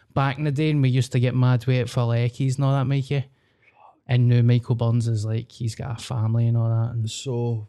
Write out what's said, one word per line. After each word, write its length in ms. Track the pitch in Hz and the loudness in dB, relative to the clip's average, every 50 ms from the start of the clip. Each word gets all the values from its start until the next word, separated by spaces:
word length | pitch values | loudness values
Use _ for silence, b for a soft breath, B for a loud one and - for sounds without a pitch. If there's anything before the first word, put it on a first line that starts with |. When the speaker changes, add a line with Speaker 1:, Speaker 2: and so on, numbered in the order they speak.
| b b - | b b -2
Speaker 1:
back 240 | 147 139 139 135 135 | -2 0 0 -2 -2
in 60 | 151 | -4
the 60 | 151 | -2
day, 200 | 139 143 156 156 | -2 0 0 0
and 100 | 151 147 | 2 2
we 80 | 135 131 | 2 4
used 240 | 123 131 117 - - | 2 2 0 0 0
to 80 | 131 | 0
get 140 | 120 127 123 | 0 2 2
mad 320 | 127 123 123 127 120 117 | 2 4 4 2 2 2
with 100 | 131 127 | 0 0
it 140 | 127 120 113 | 0 0 -2
for 100 | - 131 | -2 -2
Leckies 560 | 120 117 117 117 120 123 - - 135 135 127 | 0 0 0 0 0 -2 -2 -2 -2 -2 -2
and 80 | 139 139 | 0 0
all 80 | 135 139 | 0 0
that, 140 | 139 131 | 0 0
Mikey. 400 | 123 139 139 131 - 143 139 131 b b b b b b b b b b b b b b b _ | 0 0 -2 -2 -2 -4 -4 -4 b b b b b b b b b b b b b b b _
And 200 | - 127 123 123 | -2 2 2 4
now 140 | 120 120 120 | 4 4 4
Michael 340 | 120 120 120 123 117 - 123 | 4 4 4 2 2 0 -2
Burns 320 | 113 117 117 117 120 113 | 0 0 0 0 0 0
is 200 | 113 113 107 104 | 0 -2 -2 -2
like, 260 | 110 110 110 - - - | -4 -4 -6 -6 -8 -10
he's 220 | - 127 113 107 | -8 -8 -8 -6
got 260 | - - 131 117 - | -8 -10 -10 -10 -10
a 20 | - | -10
family 440 | - 127 117 110 110 113 117 117 | -8 -4 -2 -2 0 2 2 2
and 100 | 117 117 | 2 2
all 140 | 117 113 113 | 2 2 2
that. 220 | 113 113 113 117 120 | 0 0 0 -2 -2
And 160 | 117 110 110 | -4 -4 -6
Speaker 2:
So 580 | - - - 139 123 120 120 120 117 110 107 | -6 -8 -8 -6 -4 -4 -2 -2 -4 -6 -8